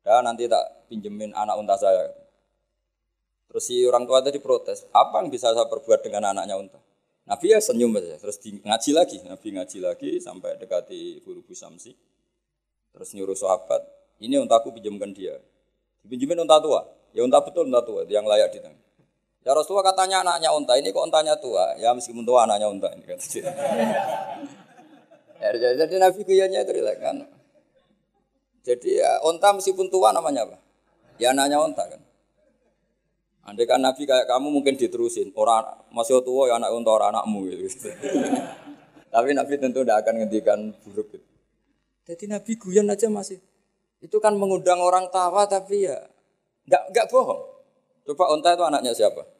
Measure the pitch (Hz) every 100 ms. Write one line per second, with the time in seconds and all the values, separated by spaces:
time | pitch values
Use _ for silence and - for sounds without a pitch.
0 | - 117 123 117 120 104 - - _ 113
1 | 101 104 107 - 107 104 107 98 101 95
2 | 73 - _ _ _ _ _ _ _ _
3 | _ _ _ _ _ 113 - 123 123 123
4 | 123 131 131 143 123 123 - 101 - 113
5 | 127 - 185 127 120 113 113 113 - 110
6 | 117 101 104 98 90 98 98 - _ _
7 | _ _ _ 101 180 220 208 117 120 107
8 | 85 78 - 104 110 101 107 110 - 151
9 | 175 98 90 90 107 98 90 104 90 85
10 | 143 - - 92 87 - 92 90 87 92
11 | 85 80 - 87 _ 90 82 82 117 _
12 | _ _ _ _ _ _ _ _ _ _
13 | 92 101 95 95 98 92 - 64 - -
14 | _ _ 117 139 - 117 117 117 104 101
15 | 101 98 92 71 _ _ _ _ _ _
16 | 101 127 135 170 165 156 151 110 - -
17 | _ 110 123 143 143 170 147 127 120 101
18 | 95 104 107 104 104 - 80 76 _ _
19 | _ _ _ _ - 143 151 196 190 185
20 | 185 190 180 170 160 151 139 123 160 180
21 | 165 160 156 151 127 98 92 - 113 123
22 | 120 117 113 123 113 104 107 98 95 -
23 | - 90 - 110 180 175 190 226 226 190
24 | - 190 - - - - - _ - _
25 | _ _ _ - 107 117 123 127 156 185
26 | 185 185 185 190 190 196 196 - 113 -
27 | - - - _ _ _ _ _ _ _
28 | _ _ _ _ _ _ - 123 131 131
29 | - 113 156 165 196 196 190 190 185 185
30 | 214 202 165 139 104 - _ _ _ _
31 | _ _ 117 135 139 147 160 143 90 -
32 | _ _ _ _ _ _ _ _ _ _
33 | _ _ _ _ - 104 117 131 131 127
34 | 143 127 123 123 143 143 139 131 117 117
35 | 117 113 98 - 107 113 - - _ 117
36 | 117 131 127 127 131 117 113 117 113 110
37 | 104 110 113 104 95 92 95 - - -
38 | - 277 - - - - - - _ _
39 | _ 113 127 143 127 143 131 123 123 107
40 | 110 113 107 107 104 104 107 104 - 101
41 | 104 - _ _ _ _ _ _ _ _
42 | _ 170 208 208 202 226 185 190 208 202
43 | 220 208 190 185 _ _ _ _ _ _
44 | 165 214 214 208 196 185 165 180 180 185
45 | 185 185 180 185 202 196 190 202 185 131
46 | - _ _ _ _ _ - 180 - 190
47 | 220 247 202 101 - - _ _ _ _
48 | - 147 180 151 160 175 170 143 123 117
49 | 104 80 73 _